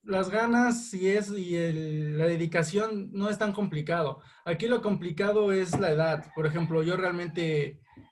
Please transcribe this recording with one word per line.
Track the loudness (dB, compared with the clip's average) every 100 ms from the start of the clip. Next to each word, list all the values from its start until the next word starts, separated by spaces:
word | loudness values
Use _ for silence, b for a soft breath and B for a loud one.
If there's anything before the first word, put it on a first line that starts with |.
las | 0 0 2
ganas | 2 4 4 4 2 -4
y | -2 2
es, | 2 0
y | -6 -2 -2
el, | 0 -2 -2 -4 -2 0
la | 0
dedicación, | 2 0 0 0 0 -2 -4 -6
no | -4 -2
es | 0
tan | -2
complicado. | 0 -2 -4 -2 0 0 -4 B B -6
Aquí | -2 0
lo | 0
complicado | 2 -2 -2 -2 2 4 4
es | 2 0 0
la | 2
edad. | 2 2 0 -6 -4
Por | -2
ejemplo, | 0 0 2
yo | 2 0
realmente | 0 -2 -4 -2 0 0 -2 -6 B B B